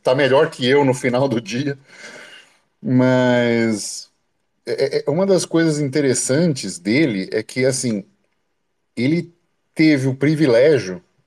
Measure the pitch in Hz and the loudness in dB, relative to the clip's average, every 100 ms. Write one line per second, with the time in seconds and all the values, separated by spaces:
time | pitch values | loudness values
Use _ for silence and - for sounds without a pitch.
0 | - 131 135 135 156 - 127 143 139 127 | -2 0 2 2 2 -2 0 2 2 0
1 | 131 123 139 113 113 240 202 139 _ - | -2 0 -2 -2 -6 -6 -6 -8 _ -20
2 | - - - - - _ _ _ - 127 | -20 -20 -20 -20 -20 _ _ _ -2 2
3 | 127 127 127 123 120 117 113 104 - - | 4 2 2 2 2 0 0 -2 -6 -14
4 | - _ _ _ _ _ - 120 135 147 | -18 _ _ _ _ _ -8 -4 -2 -2
5 | 147 151 196 185 - 165 165 147 143 147 | -2 -2 0 0 0 0 0 0 -2 -2
6 | 143 127 - 135 175 131 98 92 104 123 | 0 0 0 0 0 -2 -6 -8 -2 0
7 | 160 98 95 110 - 131 127 131 127 104 | 0 -2 -4 -6 -6 -4 -2 -2 -4 -6
8 | - _ _ _ _ _ _ _ _ - | -8 _ _ _ _ _ _ _ _ -4
9 | 127 170 165 _ _ _ _ - 156 147 | -2 -2 -4 _ _ _ _ 0 2 2
10 | 131 131 143 151 160 190 147 139 92 90 | 0 0 0 2 2 4 4 4 0 -10
11 | - _ | -14 _